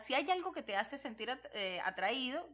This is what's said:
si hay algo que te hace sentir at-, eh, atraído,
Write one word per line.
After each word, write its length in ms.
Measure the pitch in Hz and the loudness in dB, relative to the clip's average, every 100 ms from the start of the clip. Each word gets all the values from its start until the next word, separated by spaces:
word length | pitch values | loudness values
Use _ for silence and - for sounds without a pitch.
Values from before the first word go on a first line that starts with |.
si 120 | - | 4
hay 160 | 262 302 | 2 4
algo 220 | 370 359 | 2 0
que 100 | 330 | -4
te 140 | - 196 | -2 0
hace 220 | 226 277 | 0 -2
sentir 320 | 277 220 214 | -6 -4 -4
at-, 160 | 262 - | -4 -6
eh, 260 | 214 190 180 | -2 -2 0
atraído, 640 | - 185 190 262 254 285 - | -2 2 2 2 0 -2 -6